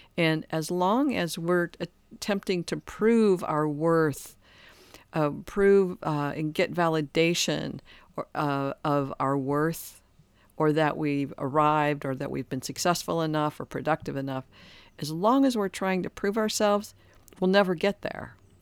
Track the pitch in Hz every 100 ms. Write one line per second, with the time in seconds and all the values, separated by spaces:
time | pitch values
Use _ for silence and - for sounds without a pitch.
0 | - - 165 156 - 160 151 180 185 240
1 | 285 220 170 170 165 180 170 - 170 _
2 | _ - - 196 - 180 170 156 - -
3 | 220 233 214 180 - 151 151 147 165 165
4 | 156 135 - - _ - - - - -
5 | - 160 147 147 - 208 196 196 180 180
6 | 156 147 143 147 156 156 - 156 170 160
7 | 147 165 165 170 - 147 - - - -
8 | - - - - 147 139 139 - 156 143
9 | 139 - 135 139 135 143 160 165 - -
10 | _ _ _ _ _ - 156 151 151 160
11 | 151 143 139 - 139 151 151 151 147 143
12 | 139 131 139 135 127 131 - - 180 170
13 | - 165 160 156 151 - - 139 135 160
14 | - 139 135 131 - - - - - -
15 | 147 160 208 269 269 226 190 - 190 185
16 | 175 - 202 220 214 - 208 202 208 -
17 | _ - - - 185 196 185 170 196 -
18 | - - - - _ _